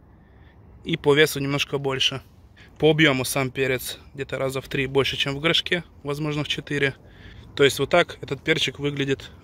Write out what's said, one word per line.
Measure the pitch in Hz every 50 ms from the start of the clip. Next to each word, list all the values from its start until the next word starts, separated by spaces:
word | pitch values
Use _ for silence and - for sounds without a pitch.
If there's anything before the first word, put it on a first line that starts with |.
| _ - - - _ _ _ - - - _ - - - - -
И | - - 165
по | - - 147 143
весу | 147 156 147 - 143
немножко | 139 139 143 143 - - 147 139
больше. | 139 135 135 131 - - 135 131 - - - - - - - - - - - -
По | 147 151
объему | 156 151 160 147 135 127 123
сам | - - 143 131 127
перец | - 135 135 127 131 123 - - - - - - -
где-то | 139 135 - 139
раза | 131 135 135 131 131
в | -
три | - - 143 135 131
больше, | 139 139 139 - 135
чем | - - 139 139
в | 139
горшке, | 156 165 165 - - - 185 175 - - - -
возможно, | - 143 143 147 156 151 147 151
в | 143 -
четыре. | - - 143 - 147 143 143 139 - - - - - - - - - - - - -
То | -
есть | 143 131 - -
вот | 139 -
так | - 175 170 - - -
этот | - - 143 127
перчик | - 156 160 151 - 139 127 -
выглядит | 143 147 143 139 139 139 135 - - - - -